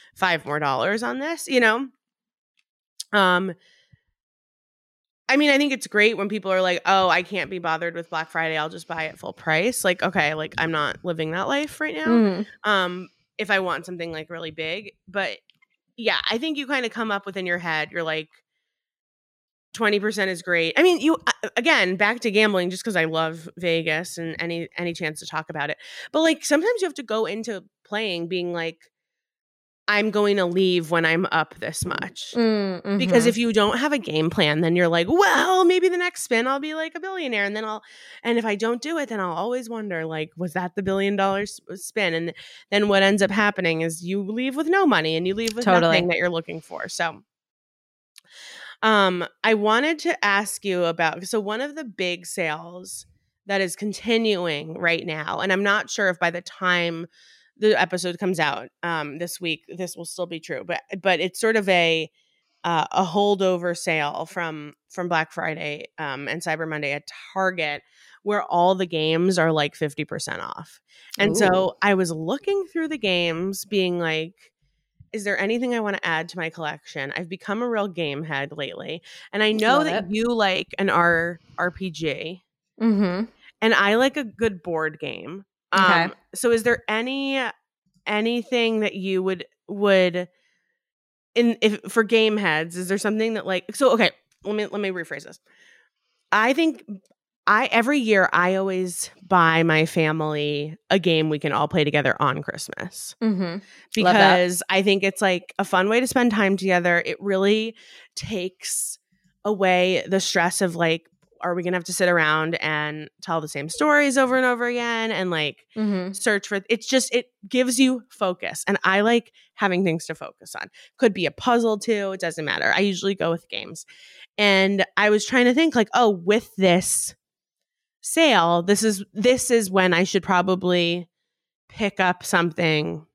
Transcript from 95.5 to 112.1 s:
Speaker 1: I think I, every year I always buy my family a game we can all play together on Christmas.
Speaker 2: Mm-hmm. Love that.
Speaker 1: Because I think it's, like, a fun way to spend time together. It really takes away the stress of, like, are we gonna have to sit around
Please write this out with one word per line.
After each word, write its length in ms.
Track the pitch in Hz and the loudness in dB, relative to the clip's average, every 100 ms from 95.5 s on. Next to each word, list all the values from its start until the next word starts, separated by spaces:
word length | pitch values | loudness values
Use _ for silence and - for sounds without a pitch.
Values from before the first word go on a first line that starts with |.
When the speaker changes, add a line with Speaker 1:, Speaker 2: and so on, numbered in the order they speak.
| _ _ _ _ _ _ _ _ | _ _ _ _ _ _ _ _
Speaker 1:
I 220 | 202 233 | 2 2
think 320 | 269 320 240 - 196 _ _ _ _ - | 2 0 -2 -10 -16 _ _ _ _ 2
I, 200 | 214 - | 2 4
every 260 | 226 233 294 | 2 2 0
year 300 | 220 202 180 | 4 4 4
I 240 | 165 180 190 | 2 2 0
always 540 | 190 185 185 - - - 185 | -2 -2 -4 -6 -10 -12 2
buy 360 | 185 165 165 | 6 6 6
my 240 | 165 156 160 | 4 4 2
family 920 | 175 156 156 151 151 147 147 151 160 _ | 2 0 0 -2 -2 -2 -4 -6 -10 _
a 80 | 190 | 0
game 320 | 170 160 156 | 4 2 2
we 80 | 151 | 0
can 140 | 151 | 0
all 160 | 139 151 | 0 0
play 160 | 185 | 2
together 320 | 147 147 135 - | 2 2 2 2
on 220 | 139 151 | 0 0
Christmas. 720 | - - - - 180 - - - | -2 -4 -4 -10 -12 -12 -16 -4
Speaker 2:
Mm-hmm. 420 | 226 190 180 185 - - - - | -2 0 -2 -6 -12 -20 -6 2
Love 140 | 180 208 | 4 8
that. 260 | 196 180 | 8 6
Speaker 1:
Because 180 | 180 180 - | 4 0 0
I 140 | 190 | 2
think 200 | 196 196 | 4 2
it's, 180 | 196 190 | 2 0
like, 320 | 196 180 - - | 0 0 -4 -6
a 60 | |
fun 240 | 196 185 196 | 0 2 4
way 120 | 233 | 2
to 60 | 254 | 2
spend 260 | 254 240 | 2 2
time 240 | 208 196 196 | 4 2 2
together. 440 | 190 180 175 170 - | 2 2 4 2 0
It 100 | - | -6
really 560 | 196 190 196 220 226 220 - - - | -2 2 4 2 0 -8 -20 -20 -18
takes 840 | - - 214 185 - - - - - _ _ _ _ | -14 -8 -6 -6 -8 -8 -6 -6 -10 _ _ _ _
away 600 | 208 202 190 180 180 175 - | -4 0 2 4 4 2 0
the 140 | 190 | 0
stress 400 | - 185 170 - | 0 0 0 0
of, 160 | 185 170 | -2 0
like, 320 | 170 165 - _ _ _ | 0 0 -6 _ _ _
are 100 | 175 175 | -4 -4
we 80 | |
gonna 120 | 175 180 | -2 -4
have 60 | |
to 80 | 170 | -4
sit 160 | 185 | 0
around 460 | 180 | 2